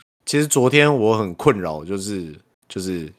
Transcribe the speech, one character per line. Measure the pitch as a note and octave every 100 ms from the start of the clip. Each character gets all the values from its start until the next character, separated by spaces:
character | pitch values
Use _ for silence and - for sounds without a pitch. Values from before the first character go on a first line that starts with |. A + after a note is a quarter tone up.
| _ _
其 | - D3
实 | D3
昨 | C#3+ B2+
天 | D3 D3
我 | C#3 G#2+ A2
很 | G2
困 | E2+ D3 G#2
扰， | E2+ D#2
就 | E2 G2
是， | G2 G2 E2 D2 _ _ _
就 | G2
是 | F#2 F2+ D#2+